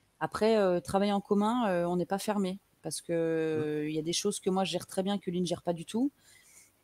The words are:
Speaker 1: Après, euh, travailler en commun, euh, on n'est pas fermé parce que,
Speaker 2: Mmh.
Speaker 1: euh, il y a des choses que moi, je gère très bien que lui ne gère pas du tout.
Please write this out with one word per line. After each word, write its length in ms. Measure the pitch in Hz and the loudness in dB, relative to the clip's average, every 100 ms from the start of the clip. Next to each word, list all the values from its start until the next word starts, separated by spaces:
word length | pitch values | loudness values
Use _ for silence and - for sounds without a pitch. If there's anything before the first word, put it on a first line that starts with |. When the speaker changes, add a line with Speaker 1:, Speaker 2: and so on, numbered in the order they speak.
| _ - | _ -8
Speaker 1:
Après, 340 | 156 - 214 220 | -6 0 4 4
euh, 220 | 190 175 | 4 2
travailler 320 | - 196 202 | 0 0 2
en 80 | 202 | 0
commun, 480 | - 202 208 247 214 | 0 2 2 2 0
euh, 160 | 175 175 | 0 0
on 120 | 180 | 0
n'est 80 | 170 | 0
pas 120 | 196 | -2
fermé 400 | - 208 185 190 _ _ | -2 0 -2 -4 _ _
parce 200 | 160 - | -10 -10
que, 100 | - | -2
Speaker 2:
Mmh. 560 | 170 165 160 160 156 151 | 0 2 0 0 0 -2
Speaker 1:
euh, 220 | 151 151 | -2 -2
il 60 | 156 | -2
y 40 | |
a 40 | |
des 100 | 160 | -2
choses 260 | 175 208 - | 0 0 -2
que 100 | 196 | 0
moi, 140 | 190 | 0
je 80 | 180 | 0
gère 160 | 170 - | -2 -4
très 160 | - | -4
bien 140 | 190 202 | -2 -2
que 120 | - | -2
lui 100 | 175 | -2
ne 40 | 170 | -2
gère 160 | 170 | -2
pas 100 | - | -4
du 100 | 170 | -4
tout. 280 | 165 226 285 _ - - - - - _ | -4 -2 -2 _ -20 -20 -20 -20 -20 _